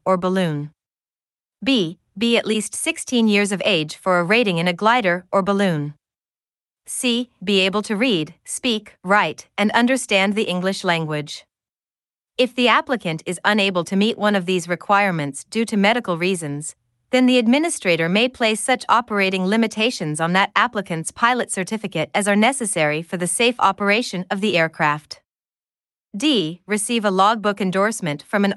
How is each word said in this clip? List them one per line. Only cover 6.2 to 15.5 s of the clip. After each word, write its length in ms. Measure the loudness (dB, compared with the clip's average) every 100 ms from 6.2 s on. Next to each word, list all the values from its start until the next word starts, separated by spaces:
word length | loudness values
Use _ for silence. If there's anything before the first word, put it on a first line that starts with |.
| _ _ _ _ _ _ -14
C, 440 | -4 -2 -2 -4 _
be 160 | 0 2
able 220 | 2 0
to 160 | -2 -2
read, 360 | 0 0 -2 -8 -14
speak, 500 | -6 -2 -2 -6 -12
write, 460 | 0 0 0 -4 -12 -2
and 140 | 0
understand 640 | 2 2 0 0 0 2 0
the 80 |
English 420 | -2 -2 -2 -2 -2
language. 600 | -2 -2 -4 -6 -12 -20 _ _ _ _ _ _ _ _ -2
If 180 | 0 2
the 140 | 2
applicant 540 | 2 2 -4 -4 -6 -6
is 160 | -4
unable 400 | 0 2 2 0
to 140 | -2 0
meet 200 | 0 0
one 200 | 0 0
of 80 | 0
these 240 | -2 -2
requirements 760 | -6 0 2 2 0 -4 -8
due 220 | -8